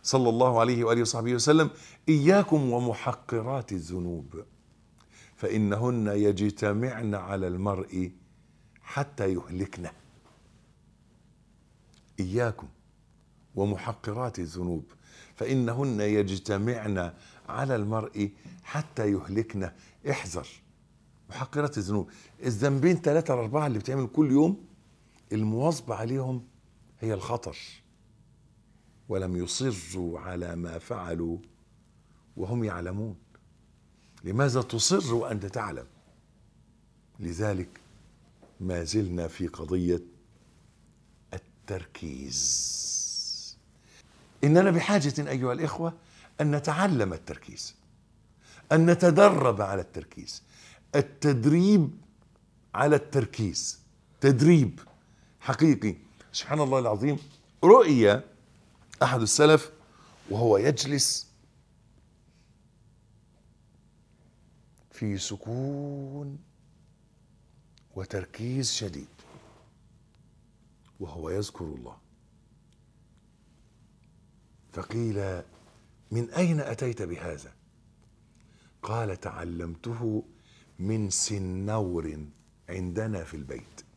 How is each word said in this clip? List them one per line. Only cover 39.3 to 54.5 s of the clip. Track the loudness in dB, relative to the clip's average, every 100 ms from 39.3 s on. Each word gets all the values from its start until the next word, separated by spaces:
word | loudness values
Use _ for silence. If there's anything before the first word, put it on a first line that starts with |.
| -6 -8
قضية | -8 -2 0 2 0 -2 -20 _ _ _ _ _ _ _ _ _ _ _
التركيز. | -16 _ _ -10 -10 -10 -12 -10 -8 -8 -4 -2 -2 -2 -6 -4 -4 -4 -4 -6 -8 -10 -18 _ _ _ -20 _ -20 -20 0
إننا | 6 8 6
بحاجة | 4 2 2 2 -2 -4
أيها | -2 -2
الإخوة | -2 -4 -4 -6 -6 -20 -20 -20 -2
أن | 0
نتعلم | 2 0 0 2 2 0
التركيز، | -4 -10 -14 -14 -14 -16 -16 _ _ _ _ _ _ -20 -20 2
أن | 6
نتدرب | 6 8 6 10 8 8 2 2
على | -2 -2
التركيز، | -4 -10 -12 -16 -16 -16 _ -20 -20 -20 _
التدريب | 0 0 0 2 4 6 6 8 6 6 -4 -20 _ _ _ _ _ _
على | 0 4
التركيز، | 4 4 -2 -2 -2 -4 -4 -8 -10 -20 _ _ _
تدريب | 4 8 8